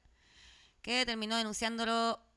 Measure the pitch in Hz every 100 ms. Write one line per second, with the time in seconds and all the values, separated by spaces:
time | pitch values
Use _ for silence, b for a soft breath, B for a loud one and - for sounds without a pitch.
0 | - b b b b b b b - 247
1 | 240 220 214 226 220 208 226 226 226 226
2 | 226 226 -